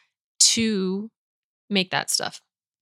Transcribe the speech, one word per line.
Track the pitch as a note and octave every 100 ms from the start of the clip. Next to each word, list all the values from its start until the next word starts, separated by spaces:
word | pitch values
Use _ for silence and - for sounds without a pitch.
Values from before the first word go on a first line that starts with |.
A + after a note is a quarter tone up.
| _ _ _ -
to | - - A3+ G#3 F#3 F#3+ A3 - _ _ _ _ -
make | G3 F#3
that | C#3 -
stuff | - - - _ _ _ _